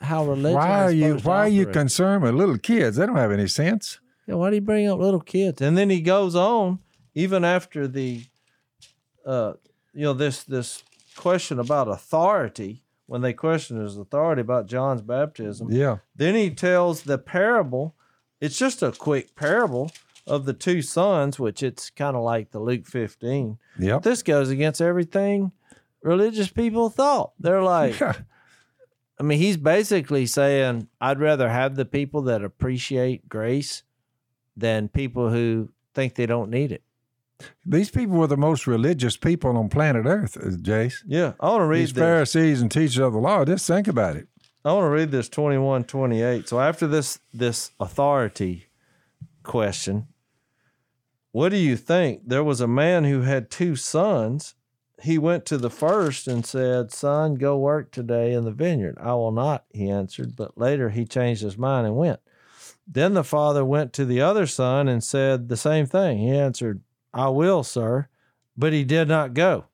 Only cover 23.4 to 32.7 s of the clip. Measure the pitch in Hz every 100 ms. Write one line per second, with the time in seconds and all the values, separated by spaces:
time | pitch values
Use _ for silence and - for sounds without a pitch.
23.4 | 117 110 _ - 92 123 220 247 - 147
24.4 | 131 135 151 147 170 180 170 196 202 202
25.4 | 190 - _ _ _ _ 156 175 214 220
26.4 | 190 - 233 220 226 - 285 262 - -
27.4 | 165 190 185 175 139 107 90 - - _
28.4 | _ _ _ _ _ _ _ - 147 147
29.4 | 196 180 147 185 214 202 131 143 120 -
30.4 | 139 139 131 120 113 - 127 139 151 147
31.4 | 123 120 135 135 127 143 139 151 131 110
32.4 | 98 - 131